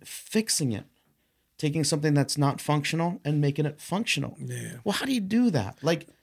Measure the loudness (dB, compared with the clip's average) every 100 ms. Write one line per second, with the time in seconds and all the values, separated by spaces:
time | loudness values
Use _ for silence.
0 | -12 -16 -2 -2 0 0 0 -2 -6 _
1 | _ _ _ _ _ -4 -2 0 0 2
2 | 4 4 4 2 2 0 0 0 0 0
3 | -2 -2 -2 2 2 0 -4 -4 -6 -4
4 | -2 -2 -4 -8 -10 -8 -10 -8 -4 -2
5 | 0 -2 2 4 4 2 -2 -2 0 0
6 | -2 _